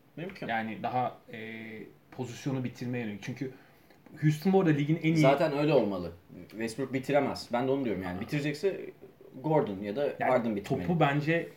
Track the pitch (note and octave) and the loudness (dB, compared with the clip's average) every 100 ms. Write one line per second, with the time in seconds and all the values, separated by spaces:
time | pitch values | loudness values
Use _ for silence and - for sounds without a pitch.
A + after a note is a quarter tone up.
0 | _ - F3 G3 - A2+ A2 G#2 A2+ B2 | _ -12 -12 -10 -4 -4 -4 -6 -2 0
1 | A#2+ - - A2 A2 A2+ A2+ A2 - - | -2 -4 -16 -14 -12 -12 -12 -14 -16 -20
2 | - - B2 A#2+ D3 C3 B2 - A#2+ B2 | -18 -10 -8 -6 -4 -4 -4 -6 -6 -4
3 | A2 G2+ - B2 C3 - - - _ - | -4 -6 -8 -8 -8 -10 -20 -20 _ -20
4 | - - D3+ D3+ F#3+ F#3+ E3+ D3 D3 E3+ | -20 0 2 2 4 4 6 4 4 2
5 | D#3+ D#3+ C3+ C#3 - C#3 D3+ C#3 G#2 G2 | 4 6 6 6 4 2 4 6 4 0
6 | E2+ E2 - - F2 G2+ A2+ A2 C3+ B2+ | -6 -10 -18 -18 -14 -6 -6 -4 -4 -4
7 | - C#3 B2+ F#2+ - A#2+ C3 C#3 B2 F#2 | 0 2 2 -4 -4 -2 2 0 0 -2
8 | F#2 F#2 A2 D3 C#3+ D3+ G3 F3 - - | -4 -6 -4 -4 -2 0 -2 -2 -8 -14
9 | - - - - C#3+ D#3 G#2 F#2+ G2+ A2 | -20 -20 -20 -8 0 2 0 -4 -4 -2
10 | C#3+ - A#2 B2+ A#2 G2+ - C3+ - E3+ | -2 0 2 2 2 -2 -2 -2 0 2
11 | D3 C#3+ D3 E3 - | 4 2 2 0 0